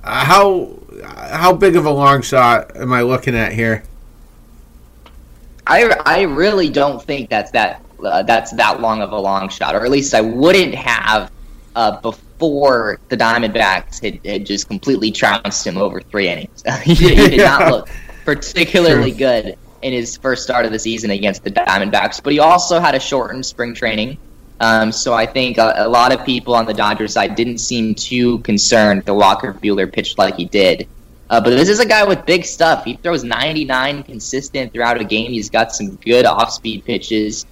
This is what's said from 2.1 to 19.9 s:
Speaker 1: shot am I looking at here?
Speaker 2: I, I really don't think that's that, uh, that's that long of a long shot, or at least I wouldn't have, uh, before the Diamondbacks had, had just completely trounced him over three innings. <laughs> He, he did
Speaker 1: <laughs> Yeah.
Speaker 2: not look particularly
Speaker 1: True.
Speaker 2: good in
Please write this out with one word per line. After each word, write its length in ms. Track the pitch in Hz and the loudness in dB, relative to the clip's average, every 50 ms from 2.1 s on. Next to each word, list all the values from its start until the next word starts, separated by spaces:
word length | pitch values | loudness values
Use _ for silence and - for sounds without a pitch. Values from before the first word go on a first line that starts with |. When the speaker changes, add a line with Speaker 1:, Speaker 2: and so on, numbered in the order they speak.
| 139 135 120 | 4 4 0
Speaker 1:
shot 520 | - - 131 123 120 117 113 - - - | 0 2 4 4 4 4 2 0 -4 -12
am 160 | - 123 123 | -10 -4 -2
I 120 | 127 123 120 | 0 0 0
looking 320 | 123 131 127 - 139 123 | 0 0 -2 -2 -2 -2
at 180 | 117 110 95 92 | -2 -2 -2 -2
here? 300 | 110 117 113 110 107 - - - - - - - - - - - - - - - - - _ _ - - - _ - - - - - - - - - - - - - - - | -2 0 0 -2 -2 -4 -14 -20 -20 -20 -20 -20 -20 -20 -20 -20 -20 -20 -20 -20 -20 -20 _ _ -20 -20 -20 _ -20 -20 -20 -20 -20 -20 -20 -20 -20 -20 -20 -20 -14 -2 0
Speaker 2:
I, 140 | 156 180 240 226 - - - | 2 4 4 4 2 0 0
I 160 | 139 160 180 | 0 2 2
really 480 | 196 170 139 143 175 208 208 190 175 151 | 0 0 0 0 0 2 2 2 0 0
don't 340 | 127 143 143 143 139 117 - | 2 0 0 0 -2 -4 -8
think 260 | - 147 143 123 - | -8 -8 -8 -6 -4
that's 220 | 120 104 101 - | -4 -4 -4 -2
that, 300 | - 120 107 92 87 - - - _ - | 0 0 0 0 -2 -8 -18 -20 _ -10
uh, 220 | - 98 87 90 98 | -6 -2 -2 -2 2
that's 300 | 113 113 110 - - 110 | 2 2 0 0 -4 -2
that 260 | 113 110 104 92 - | 0 0 0 0 0
long 220 | 117 113 110 110 | -2 -2 -2 -2
of 100 | 104 95 | -4 -6
a 80 | 104 107 | -4 -4
long 300 | 98 98 98 98 95 95 | -2 -2 -2 -2 -4 -6
shot, 260 | - - - 67 80 | -6 -6 -4 -2 -2
or 80 | 104 113 | -2 0
at 80 | 123 | 0
least 220 | 139 143 139 139 - | 0 0 0 2 0
I 80 | 113 | 0
wouldn't 520 | 110 110 113 123 139 170 190 196 185 135 - | 0 0 0 2 2 4 4 4 2 0 -4
have, 560 | - - 127 117 110 98 110 110 107 101 - - - - - - - - - - | -6 -2 -2 -2 -2 0 0 0 0 -2 -4 -16 -20 -20 -20 -20 -20 -20 -10 -4
uh, 240 | 117 113 107 101 - | 0 0 0 -2 -2
before 1040 | - 117 110 - - - - - 160 160 143 143 143 139 127 120 113 107 - - - _ | -8 -8 -8 -8 -18 -20 -8 -4 -2 -2 0 2 2 2 2 2 0 -2 -6 -8 -6 _
the 80 | 131 | -2
Diamondbacks 840 | 110 120 113 113 117 117 107 104 113 107 98 95 90 - - - - | 0 2 2 2 0 0 -2 -2 0 0 2 0 -2 -4 -8 -14 -8
had, 240 | - 104 - - - | -8 -8 -8 -8 -10
had 200 | - 104 - 101 | -8 -8 -8 -6
just 240 | - 101 98 - - | -6 -6 -6 -6 -8
completely 420 | 110 95 - 139 135 113 107 107 | -10 -6 -2 -2 -2 0 0 -4
trounced 560 | 104 - - 107 104 98 - 101 95 - - | -2 0 0 0 0 0 -4 -6 -8 -6 -6
him 100 | 107 85 | -6 -4
over 220 | 92 101 98 92 92 | -2 -4 -4 -4 -8
three 300 | - - - 104 98 87 | -12 -8 -4 -2 -2 -2
innings. 340 | 85 80 - - _ - - 110 | -4 -6 -10 -14 _ -10 -8 -8
<laughs> 100 | - - - | -8 -4 2
He, 120 | 156 170 | 2 4
he 200 | 156 165 - - | 6 6 6 6
did 180 | - 143 - - | 6 6 6 6
Speaker 1:
<laughs> 40 | - | 6
Yeah. 180 | 202 - 139 143 | 4 6 4 4
Speaker 2:
not 120 | 180 165 | 4 4
look 180 | 135 107 - - - - - - - - - | 2 0 -4 -8 -16 -16 -16 -18 -20 -10 -4
particularly 880 | - 147 143 - - - 180 170 165 - 185 175 165 147 120 - 131 | -4 -4 -4 -4 -8 -2 -2 -2 0 2 2 4 4 4 4 2 0
Speaker 1:
True. 80 | 117 117 | -2 -2
Speaker 2:
good 380 | 135 131 123 113 104 98 95 - - - - _ | 0 0 0 0 -2 -6 -12 -14 -20 -20 -20 _
in 100 | - 135 | -8 -6